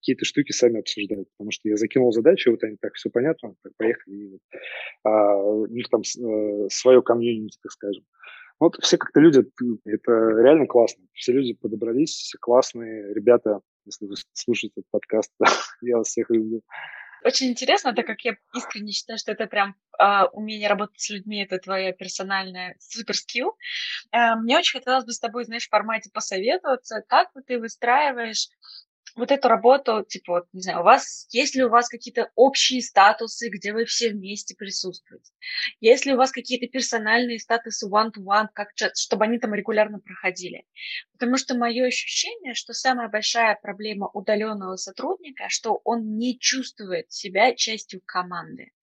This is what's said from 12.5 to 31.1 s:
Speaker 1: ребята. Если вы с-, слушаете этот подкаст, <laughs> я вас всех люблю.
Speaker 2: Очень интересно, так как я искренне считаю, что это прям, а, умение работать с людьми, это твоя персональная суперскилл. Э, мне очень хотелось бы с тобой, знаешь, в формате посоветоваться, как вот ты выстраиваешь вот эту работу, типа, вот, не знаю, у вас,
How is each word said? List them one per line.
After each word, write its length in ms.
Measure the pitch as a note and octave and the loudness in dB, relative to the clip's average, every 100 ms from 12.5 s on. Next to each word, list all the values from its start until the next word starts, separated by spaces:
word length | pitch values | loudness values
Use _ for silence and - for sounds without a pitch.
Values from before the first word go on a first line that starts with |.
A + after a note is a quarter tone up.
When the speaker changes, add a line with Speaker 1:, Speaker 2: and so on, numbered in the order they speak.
| A#2+ C3+ A#2+ A2+ A2 G2+ | 4 4 -4 -10 -10 -6
Speaker 1:
ребята. 480 | G#2 G#2+ A#2+ A2 G2+ _ _ - | -2 4 4 4 -2 _ _ -20
Если 200 | - G2+ | -14 -12
вы 80 | G2+ | -12
с-, 100 | - | -14
слушаете 400 | - - A2+ A2 - | -12 -4 -4 -4 -12
этот 100 | - | -6
подкаст, 400 | G#2 - A2 - _ | -6 -2 -2 -2 _
<laughs> 420 | A#2 - - - | 2 2 -4 -10
я 140 | A#2+ A#2 | -2 0
вас 100 | A2 | 0
всех 220 | - A2+ | -4 0
люблю. 320 | A2+ A2 A2+ _ - - - - - | 0 0 -6 _ -18 -18 -18 -20 -2
Speaker 2:
Очень 240 | - B3+ C4 | 0 0 -2
интересно, 440 | A#3+ C4 G4 D#4+ | -2 0 0 2
так 140 | A#3 - | -2 -4
как 140 | G#3 | -6
я 120 | - - _ | -6 -8 _
искренне 380 | A#3+ - G#3+ G#3 | -12 -12 -12 -8
считаю, 260 | G3+ - A3 | -8 -8 -10
что 140 | - | -8
это 140 | G#3 G#3+ | -6 -4
прям, 280 | G#3 G3 F#3+ _ - | -2 -2 -4 _ 2
а, 280 | G3 G3+ F#3+ | 4 6 2
умение 420 | - G#3+ G#3+ G#3 | 0 -10 -6 -2
работать 320 | G3+ G#3 _ | 0 -2 _
с 100 | - | -10
людьми, 320 | G#3 G#3 G#3 | -10 -8 -8
это 160 | G3 F#3 | -6 -6
твоя 340 | F#3 F#3+ F#3+ | -4 -4 -4
персональная 840 | F#3 F#3 - F#3+ G3 F#3+ F3+ F3+ - | -6 -10 -10 -6 -6 -6 -12 -14 -14
суперскилл. 800 | - A3+ G#3+ G3+ - A#3+ D4 - - - - - - | -18 -16 -6 -6 -6 -6 -6 -6 -12 -10 -10 -12 -4
Э, 240 | A3+ A#3 A3+ | 2 2 2
мне 220 | A3+ D4 | 2 2
очень 200 | F4 C4 | 2 -4
хотелось 260 | B3+ C4 A#3 | -2 -2 -2
бы 60 | |
с 80 | A#3 | -8
тобой, 240 | A#3 A3+ | -8 -8
знаешь, 220 | A#3 A3+ - | -10 -10 0
в 40 | |
формате 400 | G#3+ G#3 A3 G3 | 0 0 -6 -6
посоветоваться, 880 | - - G3 G#3 F4+ E4+ B3+ - A3 - | -10 -6 -4 0 -2 0 -4 -4 -12 0
как 220 | C4+ F4+ | 2 2
вот 120 | C4+ C4 | -4 -6
ты 120 | B3 | -6
выстраиваешь 880 | A3+ - A#3+ B3+ D4 A#3+ A3+ G#3 - _ - - _ _ - - | -6 -4 2 4 2 -2 -6 -4 -6 _ -20 -20 _ _ -20 -8
вот 140 | B3 | 0
эту 160 | C#4 B3 | 2 4
работу, 560 | A3+ A3+ C#4 C#4 A3 G3 | 4 6 4 4 -2 -2
типа, 240 | - - | -12 -4
вот, 100 | F3 F3 | -4 -4
не 80 | F#3 | -12
знаю, 200 | F#3 E3+ | -6 2
у 40 | |
вас, 420 | F3 C4+ - | 6 6 4